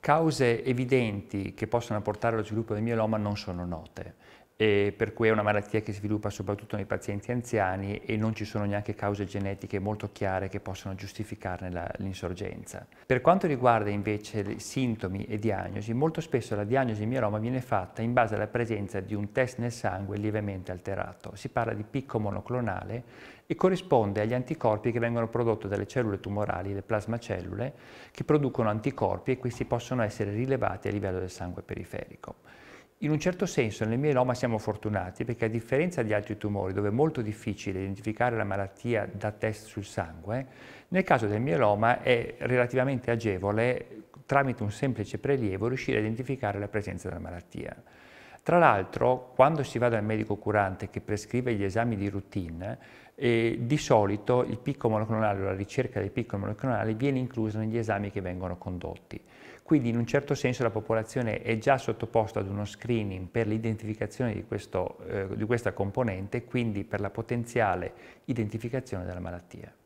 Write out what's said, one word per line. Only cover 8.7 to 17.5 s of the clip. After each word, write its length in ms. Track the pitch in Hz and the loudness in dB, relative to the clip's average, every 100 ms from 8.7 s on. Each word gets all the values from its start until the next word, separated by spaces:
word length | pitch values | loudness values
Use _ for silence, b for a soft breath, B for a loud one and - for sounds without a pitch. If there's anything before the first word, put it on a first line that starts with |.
| 101 104 | -2 -4
cause 300 | 101 104 101 | -4 -2 -2
genetiche 540 | 98 101 98 98 98 101 | -4 -4 -4 -6 -6 -4
molto 320 | 98 104 101 | -2 -4 -6
chiare 360 | - 101 92 95 | -4 -2 0 -2
che 120 | 101 | -6
possano 360 | - 95 101 95 | -8 -8 -8 -10
giustificarne 760 | 95 - 107 101 95 90 92 | -10 -10 -10 -8 -8 -6 -6
la, 180 | 87 85 - | -6 -6 -6
l'insorgenza. 880 | 98 95 87 90 92 85 - - - B - | -6 -6 -6 -6 -8 -8 -12 -14 -16 B 0
Per 140 | 127 | 4
quanto 260 | 139 185 185 | 6 6 4
riguarda 440 | 135 123 113 104 | 4 6 6 4
invece 500 | 101 101 104 - 110 | 0 0 -2 -2 -4
i 180 | 101 110 | -4 -6
sintomi 680 | - - 127 107 95 98 | -4 0 0 0 -4 -4
e 140 | 110 107 | -4 -2
diagnosi, 540 | 110 95 92 101 104 | 0 -2 -4 -6 -4
molto 260 | 117 160 160 | 0 0 0
spesso 360 | 160 127 - 104 | -2 -2 0 -4
la 80 | |
diagnosi 360 | 104 127 127 107 | 2 2 2 0
di 60 | 107 | -2
mieloma 320 | 131 110 107 | 0 0 0
viene 220 | 113 | -2